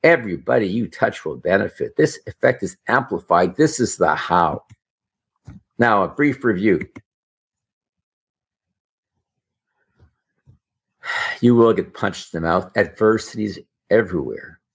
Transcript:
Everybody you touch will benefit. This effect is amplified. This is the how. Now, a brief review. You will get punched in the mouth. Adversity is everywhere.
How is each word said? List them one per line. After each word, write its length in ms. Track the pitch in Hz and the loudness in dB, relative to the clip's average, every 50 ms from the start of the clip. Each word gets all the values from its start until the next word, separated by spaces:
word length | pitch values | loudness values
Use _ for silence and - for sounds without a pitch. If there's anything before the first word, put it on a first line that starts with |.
| - | 6
Everybody 640 | 160 170 143 113 104 87 69 - - 123 123 107 | 6 4 4 2 -6 -8 -6 -2 0 0 0 0
you 200 | 95 92 120 113 | 0 -2 -4 -4
touch 380 | 85 - - - 107 - - - | -6 -2 -2 -2 -2 -2 -6 -10
will 100 | 80 69 | -10 -10
benefit. 600 | 62 - 87 92 98 98 - - - - - - | -6 -2 0 2 2 0 -2 -4 -6 -8 -6 0
This 220 | - 151 151 - - _ | 0 0 0 0 -6 _
effect 380 | - - _ - 127 127 - - | -16 -10 _ 0 0 0 0 -4
is 140 | 90 - _ _ | -8 -8 _ _
amplified. 680 | - 113 131 123 - 101 85 - _ 87 85 92 90 90 | 0 0 0 0 -2 -6 -8 -2 _ 2 2 2 0 2
This 220 | - 151 151 151 - | 2 0 0 2 -2
is 160 | 123 - - | -2 -2 0
the 180 | - 90 78 76 | 0 0 0 0
how. 480 | - - - 87 87 85 78 71 - _ _ - _ _ _ _ _ _ _ _ _ _ _ _ _ _ - - - _ _ _ | -2 -2 0 2 2 2 0 -2 -6 _ _ -20 _ _ _ _ _ _ _ _ _ _ _ _ _ _ -20 -20 -20 _ _ _
Now, 260 | - 120 120 107 101 95 | 0 2 4 4 2 0
a 40 | |
brief 360 | - - - 147 147 127 - - | -2 -2 0 0 0 0 0 -2
review. 440 | 120 104 90 101 110 92 - - - _ - _ _ _ _ _ _ _ _ _ _ _ _ _ _ _ _ _ _ _ _ _ _ _ _ _ _ _ _ _ _ _ _ _ _ _ _ _ _ _ _ _ _ _ _ _ _ _ _ _ _ _ _ _ _ _ _ _ _ _ _ _ 78 _ _ _ _ _ _ _ _ _ _ _ _ _ _ _ _ _ _ - - - - - - - - | -2 -2 0 2 0 0 0 -2 -8 _ -20 _ _ _ _ _ _ _ _ _ _ _ _ _ _ _ _ _ _ _ _ _ _ _ _ _ _ _ _ _ _ _ _ _ _ _ _ _ _ _ _ _ _ _ _ _ _ _ _ _ _ _ _ _ _ _ _ _ _ _ _ _ _ _ _ _ _ _ _ _ _ _ _ _ _ _ _ _ _ _ _ -12 -8 -6 -6 -6 -6 -6 2
You 140 | - 120 120 | 2 4 6
will 180 | 120 117 113 107 | 6 4 4 4
get 200 | 92 - - _ | 0 -4 -8 _
punched 400 | - - 98 87 - - - - | -8 -8 -6 -6 -8 -16 -12 -10
in 80 | 82 | -6
the 60 | 82 | -2
mouth. 240 | 82 87 90 - - _ | -2 -2 -2 -2 -4 _
Adversity 720 | - 101 - - - 110 110 110 110 - - - 113 107 | -2 -2 -2 -2 0 2 2 2 0 -4 -8 -8 -8 -8
is 140 | 101 92 - - _ _ _ _ _ | -8 -8 -12 -18 _ _ _ _ _
everywhere. 680 | - 110 113 90 92 82 67 60 52 - - - 82 _ _ _ | 0 0 2 0 -4 -6 -6 -8 -10 -12 -14 -18 -20 _ _ _